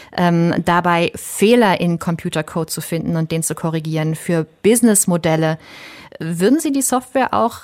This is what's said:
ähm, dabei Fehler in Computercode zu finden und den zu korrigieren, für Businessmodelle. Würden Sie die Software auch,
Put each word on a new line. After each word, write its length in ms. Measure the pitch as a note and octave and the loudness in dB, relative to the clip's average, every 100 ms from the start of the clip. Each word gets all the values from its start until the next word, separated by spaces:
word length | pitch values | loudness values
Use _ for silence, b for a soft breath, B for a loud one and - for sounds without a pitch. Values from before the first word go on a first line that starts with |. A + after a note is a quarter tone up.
| B - | B 0
ähm, 360 | F3 E3+ E3+ - F3 | 2 2 2 0 0
dabei 480 | F3 F3 E3+ E3+ - | 2 2 2 0 -4
Fehler 640 | - - G3+ B3 G#3+ F3 | -12 0 4 6 4 2
in 180 | E3+ E3+ | 0 -2
Computercode 720 | - E3+ F3 D#3+ D#3 F3 D#3+ | -2 -4 -4 -6 -4 -4 -6
zu 120 | - | -6
finden 340 | - E3 E3 E3 | -6 -6 -2 -2
und 160 | D#3+ | -2
den 100 | E3 | -2
zu 140 | D#3+ D#3 | -4 -4
korrigieren, 600 | E3 D#3+ D#3 D#3 D#3 D#3 | -4 -4 -4 -2 -2 -4
für 300 | - E3+ D#3 _ | -2 -2 -2 _
Businessmodelle. 920 | G3 A#3 A#3 G3+ - F3 D#3+ D#3+ D#3+ D#3+ B B B B B - | 2 4 4 4 2 0 0 0 0 -2 B B B B B -10
Würden 400 | D#3+ E3+ F#3+ D4+ | -8 0 2 2
Sie 140 | D#4 | 2
die 80 | C#4 | -2
Software 520 | - B3+ - C4 B3+ | 0 -2 -2 -2 0
auch, 300 | - A3+ - | 0 0 -2